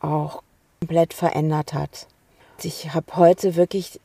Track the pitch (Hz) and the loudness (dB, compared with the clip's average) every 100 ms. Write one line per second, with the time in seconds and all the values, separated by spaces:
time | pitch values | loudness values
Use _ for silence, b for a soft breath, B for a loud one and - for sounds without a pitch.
0 | 151 151 151 - - _ _ _ 165 165 | -4 -2 -4 -10 -18 _ _ _ -2 0
1 | 165 - 175 - 156 156 147 147 147 - | 0 0 -2 0 0 -2 -2 -6 -8 -10
2 | - _ _ b b - 170 - 156 160 | -20 _ _ b b -12 -12 -10 -6 -6
3 | - - 170 180 190 170 180 196 175 - | -6 4 6 6 2 2 0 0 -8 -14